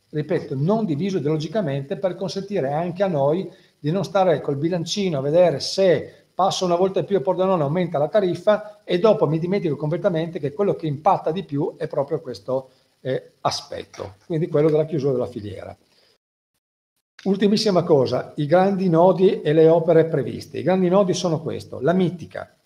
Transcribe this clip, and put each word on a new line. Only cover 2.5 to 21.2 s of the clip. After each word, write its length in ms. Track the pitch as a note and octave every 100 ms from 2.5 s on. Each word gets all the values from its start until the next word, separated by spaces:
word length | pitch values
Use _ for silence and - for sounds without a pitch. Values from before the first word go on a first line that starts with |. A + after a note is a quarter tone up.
| G3+ C3+
anche 320 | C#3+ F3+ F3
a 60 | G3
noi 420 | D#3 C#3 E3 F#3 - _ _
di 120 | D3
non 140 | F#3+
stare 360 | E3+ G3+ F#3 D3
col 140 | - C#3
bilancino 600 | E3 F3+ E3 G#3+ G3 D3
a 40 |
vedere 360 | C3+ E3 F3 C#3
se 640 | - - F#3+ D3 - - _
passo 300 | - F#3 D3+
una 120 | F#3 E3+
volta 240 | F#3+ F#3+
in 40 |
più 140 | D#3 G3
a 20 |
Pordenone 420 | F#3+ F3 F#3 F#3
aumenta 360 | C#3 E3+ F3 D3+
la 100 | D#3
tariffa 760 | A3 F#3 E3 - G#3 - -
e 140 | - F3+
dopo 280 | G#3+ G#3 D3+
mi 120 | D#3+
dimentico 380 | F3 G3+ E3+ C3+
completamente 640 | D3+ F3 G3+ E3 E3 F3+
che 140 | C#3+
quello 220 | C#3+ G3+
che 120 | D3+ D#3+
impatta 440 | C#3+ G3 F3 -
di 140 | E3+
più 320 | - C#3+ E3+ -
è 100 | D#3
proprio 340 | D3+ C#3 D#3
questo, 500 | - A#2 - C3 C3 _ _ _
eh, 340 | C3 C3+ - _
aspetto, 720 | - - - - F#2+ - - - -
quindi 220 | E3 E3
quello 220 | D3+ D#3+
della 140 | D3+
chiusura 280 | D#3 D#3+ C#3
della 140 | B2+ A#2+
filiera. 500 | A2+ G2+ F2+ F#2 F#2+ _ _ _ _ _ _ _ _ _ _ _ _ _ -
Ultimissima 600 | F#3+ F#3+ G#3 G#3+ A3 F3+
cosa, 480 | F3 D3+ A#2+ B2 - -
i 100 | D3
grandi 420 | F3 F#3+ F#3+ F#3+
nodi 540 | D#3+ F3+ E3+ F#3+ -
e 100 | D#3
le 160 | D#3 D#3+
opere 380 | E3+ E3 D#3+ D#3+
previste. 520 | D3+ A#2 A2 - A2+
I 40 |
grandi 260 | C3 F#3+ F3+
nodi 260 | F#3 F#3+
sono 260 | F3